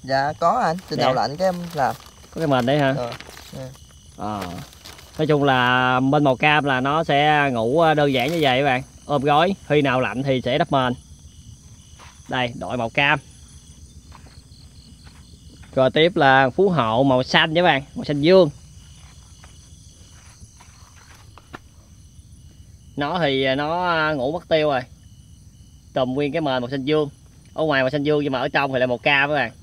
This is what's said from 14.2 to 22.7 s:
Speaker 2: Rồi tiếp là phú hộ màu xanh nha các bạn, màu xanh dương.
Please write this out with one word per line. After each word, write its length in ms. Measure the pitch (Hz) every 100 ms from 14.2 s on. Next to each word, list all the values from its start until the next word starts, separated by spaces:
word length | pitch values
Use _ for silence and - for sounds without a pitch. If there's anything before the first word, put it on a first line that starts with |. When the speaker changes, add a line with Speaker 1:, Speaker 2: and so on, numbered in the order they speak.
| - - - - - - - - - - - - - - -
Speaker 2:
Rồi 160 | - 131
tiếp 260 | 151 165 175
là 340 | 139 135 135
phú 180 | 117 196
hộ 340 | 165 113 113
màu 200 | 139 127
xanh 320 | 127 170 165
nha 80 | 160
các 40 | 180
bạn, 160 | 139 139
màu 100 | -
xanh 160 | - 147
dương. 300 | 151 190 165 - - - - - - - - - - - - - - - - - - - - - - - - - - - - - - - - - - - - - - - - - -